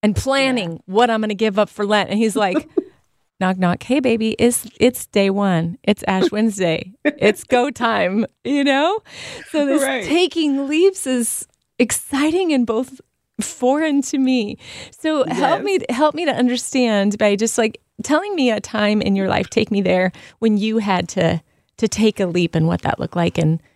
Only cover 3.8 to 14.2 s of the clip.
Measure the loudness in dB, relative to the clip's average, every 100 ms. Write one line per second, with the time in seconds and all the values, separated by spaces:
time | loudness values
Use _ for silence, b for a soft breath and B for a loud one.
3.8 | -2 0 2 0 0 2 2 2 -8 _
4.8 | 0 0 -4 0 2 2 2 0 -2 -4
5.8 | -2 0 0 0 0 0 -2 0 -2 -2
6.8 | -6 -4 -4 0 0 0 0 0 0 -2
7.8 | -2 0 0 0 -4 _ -4 0 2 2
8.8 | 0 -2 -8 B B B B -2 0 0
9.8 | 0 -4 0 0 0 0 0 0 -2 2
10.8 | 2 2 -4 -2 -2 -6 -12 _ _ _
11.8 | 0 0 -4 0 2 2 2 0 0 -2
12.8 | -4 -12 -20 _ _ -10 -10 -2 0 2
13.8 | 2 0 0 0